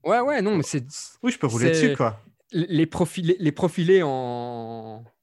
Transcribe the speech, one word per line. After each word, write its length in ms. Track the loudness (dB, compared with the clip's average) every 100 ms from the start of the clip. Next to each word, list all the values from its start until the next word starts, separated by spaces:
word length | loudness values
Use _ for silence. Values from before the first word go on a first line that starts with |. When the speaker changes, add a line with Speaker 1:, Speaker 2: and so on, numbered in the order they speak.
Speaker 1:
Ouais, 160 | 0 2
ouais, 200 | 2 0
non, 160 | 2 0
mais 60 |
c'est, 240 | 0 -4 -6 -14 -18 -4
Speaker 2:
Oui, 80 | -4
je 60 | -2
peux 80 | -2
rouler 280 | 2 2
Speaker 1:
c'est 80 | 4
Speaker 2:
dessus, 140 | 2 2
quoi. 240 | 0 -2 -14 _ _
Speaker 1:
les, 160 | -4 0
les 200 | 0 0
profilés, 500 | 0 -2 0 0 2
les 140 | 0
profilés 480 | 0 -2 0 4 4
en, 1000 | 4 -2 -4 -6 -8 -8 -10 -12 -12 -16 -18 _